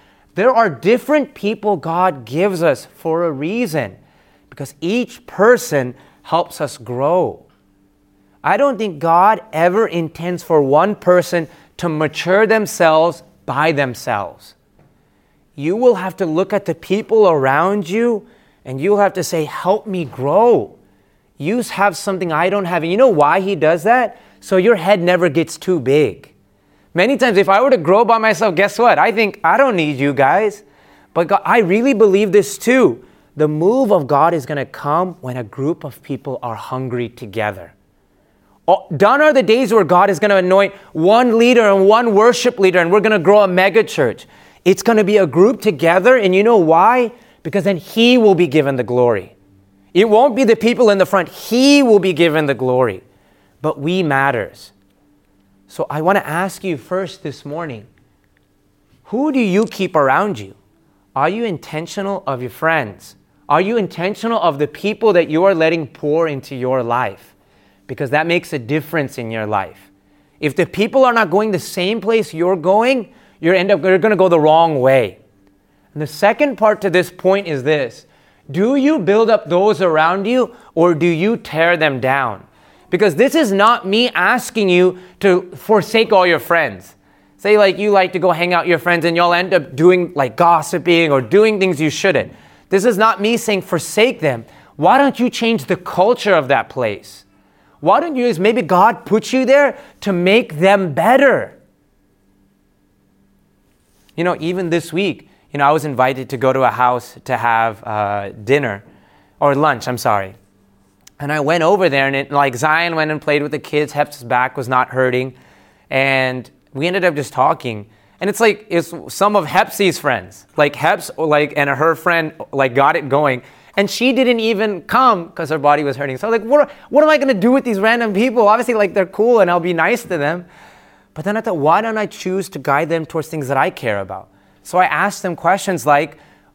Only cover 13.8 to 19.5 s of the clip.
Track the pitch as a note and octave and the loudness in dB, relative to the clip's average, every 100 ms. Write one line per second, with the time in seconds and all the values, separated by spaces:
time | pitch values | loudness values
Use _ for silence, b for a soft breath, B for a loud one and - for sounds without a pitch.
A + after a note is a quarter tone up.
13.8 | C3 A#2 - G#2 F2+ - - _ _ _ | -4 -6 -6 -6 -6 -14 -20 _ _ _
14.8 | _ _ _ _ _ _ _ - D3 G#3+ | _ _ _ _ _ _ _ -8 -4 0
15.8 | B3 F#3+ F#3 - F3 D#3+ F#3+ G3+ F#3+ D#3+ | 2 2 -4 -6 -4 -2 -2 -4 -4 -8
16.8 | - G3+ A3 G#3 G3 D3+ C3 C#3+ F3+ G#3 | -4 -4 0 2 4 2 2 2 0 -2
17.8 | E3 G#3+ A#3+ G#3+ b b b b C3+ C3 | -4 -2 -2 -4 b b b b -12 -6
18.8 | F3+ G3+ G3 F3+ D3+ E3 D3+ | 0 2 0 -2 -4 -4 -4